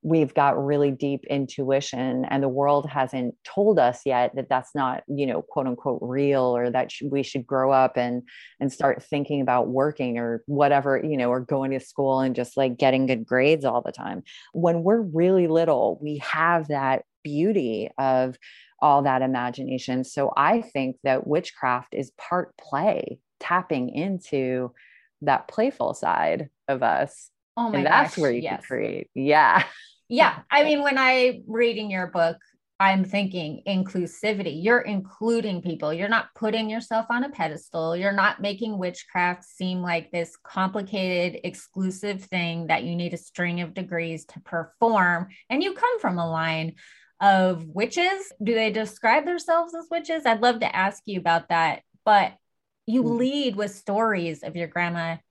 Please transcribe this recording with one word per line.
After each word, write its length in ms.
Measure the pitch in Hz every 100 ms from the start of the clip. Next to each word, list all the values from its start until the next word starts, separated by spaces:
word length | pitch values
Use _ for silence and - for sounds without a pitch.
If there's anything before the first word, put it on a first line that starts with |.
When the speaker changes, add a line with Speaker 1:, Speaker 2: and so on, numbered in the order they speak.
Speaker 1:
we've 300 | 156 160 143
got 260 | - 143 -
really 300 | 139 147 143
deep 340 | 131 143 139 -
intuition, 960 | 139 135 - 131 135 139 127 131 127
and 180 | 131 139
the 60 | 139
world 400 | 127 143 143 143
hasn't 480 | 139 127 131 123 -
told 340 | - - 208 180
us 220 | 123 123
yet 300 | - 123 123
that 140 | 135 123
that's 260 | 131 131
not, 300 | 147 131 131 -
you 200 | 139 139
know, 160 | 95
quote 260 | - - 131
unquote 320 | 120 143 123
real, 400 | 120 127 143 139
or 280 | 127 120 123
that 200 | 127 127
sh-, 140 | - 143
we 140 | 139
should 240 | 135 139 117
grow 240 | 135 131
up 260 | 135 131 127
and, 260 | 120 123 123 - - _
and 140 | 139
start 280 | - 139 -
thinking 400 | - 147 143 143
about 280 | 127 123 120
working 500 | 127 143 147 127 120
or 240 | 117 117 -
whatever, 540 | 143 143 143 135 135
you 120 | 156 143
know, 140 | 123
or 80 | 123
going 320 | 123 139 135
to 80 | 135
school 400 | - - 135 131
and 160 | 131
just, 220 | 127 123 -
like, 220 | 135 120
getting 280 | 135 131 131
good 180 | 123
grades 400 | 113 127 139 160
all 160 | 139 123
the 120 | -
time. 320 | - - 95 - - -
When 300 | - 170 170
we're 180 | 170 226
really 460 | 202 156 175 190 170
little, 540 | 160 165 135 107 87
we 160 | 147 147
have 480 | - 156 165 170 151
that 380 | 143 135 131 - _
beauty 680 | 147 147 185 202 123 110 107 -
of 400 | 135 131 131 127 - - - _
all 220 | 147 143
that 200 | 139 127
imagination. 800 | 131 127 123 123 131 131 - 127
So 300 | 127 - 139 -
I 260 | 147 233
think 340 | 226 139 131 127
that 240 | 135 131 -
witchcraft 680 | 151 180 - 131 123 -
is 160 | - 135 _
part 380 | - 180 - -
play, 640 | - 139 196 - - - _ _
tapping 520 | - 180 185 143 123
into 840 | - 185 185 - 143 127 127 123 _ - _ _ _
that 260 | 147 135 -
playful 480 | - 247 - -
side 540 | - - 80 80 82 147 _ -
of 160 | 135
us. 480 | 120 76 147 - - _ _ -
Speaker 2:
Oh 140 | 233
my 80 | 208
Speaker 1:
And 80 | 143
that's 300 | 277 285 -
Speaker 2:
gosh, 40 |
Speaker 1:
where 120 | 147
you 100 | 120
Speaker 2:
yes. 140 | 151 95
Speaker 1:
can 100 | -
create. 440 | 127 104 92 -
Yeah. 480 | - 135 147 139 185 - - - _ _
Speaker 2:
Yeah. 320 | 240 302 - -
I 140 | 285
mean, 180 | 302 294
when 160 | 285 269
I, 420 | 262 262 254 247 -
reading 440 | 226 233 208 214
your 180 | 190 180
book, 280 | 175 165 170 _ _ _ _
I'm 240 | 196 190
thinking 600 | 185 202 196 180 156 151 -
inclusivity. 960 | 190 185 185 170 - 214 202 185 147
You're 180 | 190 240
including 840 | 233 202 190 - 220 233 214 180
people. 280 | 180 165 151
You're 180 | 165 202
not 200 | 220 -
putting 340 | - 220 226 220
yourself 380 | 220 233 226 226
on 160 | 240
a 60 | 277
pedestal. 680 | 285 160 156 - 170 160 170
You're 160 | 196
not 300 | 202 196 -
making 340 | 202 196 226 202
witchcraft 680 | 180 175 - 185 180 180
seem 360 | - - 185 185
like 300 | 175 170 156
this 260 | 175 165 -
complicated, 960 | - - 190 202 196 202 185 180 175 -
exclusive 800 | 175 175 - - 190 185 208 196
thing 420 | - 185 170 165 160
that 160 | 160
you 120 | 139
need 200 | 170 175
a 20 | 170
string 460 | - - 175 175
of 100 | 170
degrees 540 | 190 185 175 165 160 -
to 140 | -
perform. 880 | - 170 160 _ 233 220 180 170 185 - _
And 140 | 262
you 100 | 381
come 260 | 370 480 480
from 200 | 214 180
a 120 | 165
line 440 | 160 160 160 160 - - - _ _
of 440 | 202 190 185 170 160
witches. 680 | 165 240 - 359 392 392 -
Do 100 | 208
they 180 | 226 220
describe 540 | 208 214 - 220 277
themselves 500 | 294 349 339 330 339
as 120 | 330 330
witches? 360 | 339 330 320 277
I'd 160 | 220
love 180 | 247 233
to 160 | - -
ask 260 | 190 208 -
you 140 | 190
about 280 | 170 170 -
that. 360 | 170 165 - _ _
But 300 | - 208 185 - _ _ _ _
you 180 | - 240
Speaker 1:
Mm. 120 | 233 233
Speaker 2:
lead 400 | 254 285 269 196
with 140 | 208
stories 680 | - - 202 226 196 170 151
of 140 | - 165
your 100 | 165
grandma 520 | 175 175 170 165 165 _